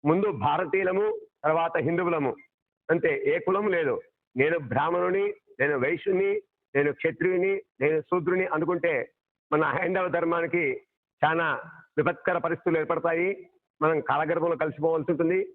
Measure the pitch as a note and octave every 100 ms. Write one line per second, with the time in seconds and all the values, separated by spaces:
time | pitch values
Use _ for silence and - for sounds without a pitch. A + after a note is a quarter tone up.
0 | D3 E3+ G#3 C#3+ D3 D#3 F3 F#3+ F#3 F#3+
1 | G#3+ G#4+ - _ D3+ D#3+ E3 E3+ E3 E3+
2 | F3 E3 C3+ - - _ _ _ - E3+
3 | - D3+ C#3 E3 - F#3+ G#3 F3 D3 A#2
4 | - _ _ B2+ D3 E3 B2+ B2 D#3 F3
5 | F3+ F#3+ G3+ G3+ _ - C#3+ D3 C#3 F3
6 | G3+ F#3 G3 G#3 - _ _ C#3 D3 C3
7 | B2 A#2+ F3 F3+ F#3+ G3 - _ C#3 D#3
8 | - F3+ D#3+ F#3 F#3 D#3 D#3+ F3 E3+ C#3
9 | - _ _ _ _ D3+ D3+ C#3 D#3 F#3+
10 | F3+ E3+ E3+ E3+ E3+ F3 D3 B2+ _ _
11 | _ _ D3 E3 E3 C3 - - - -
12 | D3 F3 - F3 E3 E3 F#3 D#3+ D3+ E3
13 | E3 E3 F3+ G3 - _ _ _ D#3 D#3
14 | C#3+ C#3+ D#3 E3+ E3 D#3 D#3 - D#3+ D#3+
15 | D#3 D#3 E3 F#3 G3